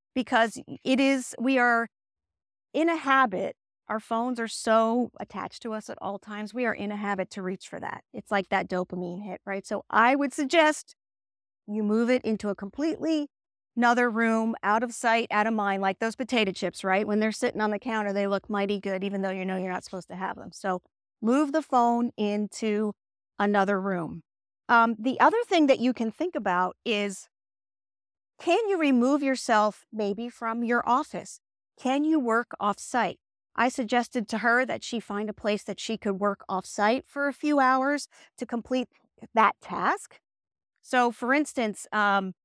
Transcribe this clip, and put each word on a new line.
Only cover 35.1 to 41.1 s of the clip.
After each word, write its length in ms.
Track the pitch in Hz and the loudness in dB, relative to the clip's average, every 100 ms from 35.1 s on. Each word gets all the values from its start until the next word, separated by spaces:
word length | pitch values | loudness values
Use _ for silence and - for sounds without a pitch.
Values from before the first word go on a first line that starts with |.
| 202 214 | -6 -6
a 40 | |
place 300 | 208 220 208 | -6 -2 -4
that 140 | - 196 | -4 -10
she 200 | - 220 | -6 -4
could 240 | 214 196 | -4 -2
work 240 | 202 202 - | -2 -2 -4
off-site 560 | 190 - - 208 254 - | -6 -4 0 2 2 -2
for 220 | 285 285 | -4 -4
a 60 | |
few 260 | 262 302 294 | -2 0 4
hours 480 | 254 262 262 285 - _ - - | 4 4 2 -2 -4 _ -20 -14
to 80 | 233 | -8
complete 420 | 240 - 254 240 _ _ _ 220 | -8 -2 -2 -4 _ _ _ -4
that 240 | 226 214 - | 2 4 2
task. 640 | - 180 190 381 - - _ _ _ _ _ _ | -8 -4 -2 -2 -6 -20 _ _ _ _ _ _
So, 300 | - 254 240 | -2 2 2